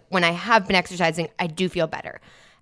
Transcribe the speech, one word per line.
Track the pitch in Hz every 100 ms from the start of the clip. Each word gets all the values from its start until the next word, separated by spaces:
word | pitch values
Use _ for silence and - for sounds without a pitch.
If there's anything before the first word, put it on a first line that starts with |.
| -
When | 185
I | 170
have | 175 202 226 196
been | 185
exercising, | 175 180 165 165 160 -
I | 175
do | 156 185
feel | 175 160
better. | - - - - - - _